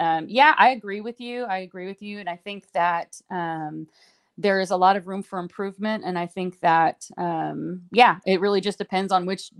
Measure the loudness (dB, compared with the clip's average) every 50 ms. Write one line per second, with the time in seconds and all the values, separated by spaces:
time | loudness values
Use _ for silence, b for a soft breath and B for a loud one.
0 | -2 0 -2 -2 -4 -2 2 6 6 6 8 8 6 6 6 2 -2 -8 -8 -8
1 | -8 -10 -10 -10 -10 -10 -8 -6 -6 -4 -4 -4 -6 -8 -12 -12 -10 -10 -12 -12
2 | -12 -14 -12 -10 -10 -10 -10 -10 -10 -12 -14 -14 -12 _ -2 0 2 2 0 -2
3 | -4 -8 -14 -20 -14 -10 -6 -6 -4 -4 -6 -6 -8 -8 -10 -10 -12 b b b
4 | b b b b b b b -2 0 2 2 2 0 0 2 4 6 4 4 4
5 | 0 -6 -8 -10 -8 -8 -10 -10 -10 -10 -8 -8 -8 -8 -8 -6 -4 -4 -4 -4
6 | -4 -4 -4 -4 -6 -6 -6 -6 -8 -8 -4 _ 2 4 4 6 4 2 0 -2
7 | -10 -16 -10 -6 -6 -4 -4 -4 -4 -6 -6 -8 -8 -8 -10 -10 -12 0 4 6
8 | 6 6 4 2 0 0 0 2 2 2 0 0 0 -2 -4 -6 -6 -4 -4 -4
9 | 0 2 0 0 0 -2 -4 -6 -8 -12 -20